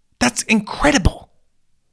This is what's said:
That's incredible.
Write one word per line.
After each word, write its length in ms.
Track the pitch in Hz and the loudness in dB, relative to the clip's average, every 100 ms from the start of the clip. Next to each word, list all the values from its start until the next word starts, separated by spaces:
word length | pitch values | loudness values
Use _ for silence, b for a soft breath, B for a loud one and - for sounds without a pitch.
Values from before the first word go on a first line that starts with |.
| _ _ | _ _
That's 220 | 123 - | -2 -2
incredible. 840 | - - - - 294 294 165 - - _ _ _ _ _ _ | -2 -2 -2 -2 0 2 2 0 -8 _ _ _ _ _ _